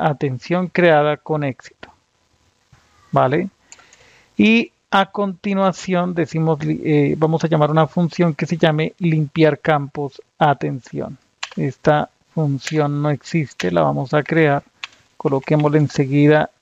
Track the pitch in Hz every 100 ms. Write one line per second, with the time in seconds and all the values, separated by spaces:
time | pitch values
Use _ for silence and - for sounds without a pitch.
0 | 160 139 147 123 - 175 180 - 170 151
1 | 147 147 - 156 143 - - _ - _
2 | _ _ _ _ _ _ _ _ _ _
3 | _ 143 131 156 190 - _ - _ _
4 | _ _ _ - 208 226 - _ _ 196
5 | 196 - 196 180 208 196 190 - - 180
6 | 180 170 165 160 160 151 156 156 - 147
7 | 143 147 156 165 160 160 147 156 151 -
8 | 170 - 175 147 160 165 170 151 160 -
9 | 170 156 147 165 156 143 - 151 143 151
10 | 143 - _ _ 156 143 151 139 - 143
11 | 131 139 _ _ - - 147 - - 147
12 | - _ _ - 151 139 - 156 147 147
13 | 147 143 - 170 143 - 180 175 151 143
14 | 135 151 143 160 156 143 - _ - _
15 | _ _ 147 135 - 151 147 151 143 -
16 | 135 143 147 151 156 -